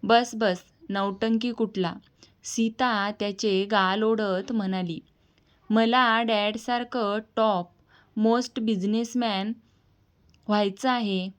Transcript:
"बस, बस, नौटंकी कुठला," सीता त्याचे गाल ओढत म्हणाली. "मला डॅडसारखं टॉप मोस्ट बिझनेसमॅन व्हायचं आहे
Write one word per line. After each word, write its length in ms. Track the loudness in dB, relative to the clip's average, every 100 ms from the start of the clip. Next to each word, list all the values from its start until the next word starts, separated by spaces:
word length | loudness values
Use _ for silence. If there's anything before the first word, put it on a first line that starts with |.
"बस, 320 | 4 4 4
बस, 280 | -2 0 0 -6 _ -8
नौटंकी 600 | -4 -2 -2 0 0 -2
कुठला," 400 | -2 -4 -2 -4 -4 _ _ -20 _
सीता 680 | -10 -2 -2 0 0 0 -2 -4
त्याचे 440 | -6 -2 0 0 2
गाल 320 | 2 2 2
ओढत 500 | 2 0 0 -2 -2
म्हणाली. 460 | -4 -2 -2 -4 -8 -12 _ _ _ _ _ _
"मला 520 | 2 4 4 4 2
डॅडसारखं 960 | 2 0 0 -4 -4 -4 -2 -4 -2 -2 -4 0
टॉप 340 | 2 2 -4 _ _ _ _ 0
मोस्ट 440 | 2 2 0 -4
बिझनेसमॅन 920 | -2 0 0 0 -2 -2 -2 -2 -4 -8 _ _ _ _ _ _ _ _ -2
व्हायचं 420 | 2 2 0 -2
आहे 380 | 0 0 -2 -4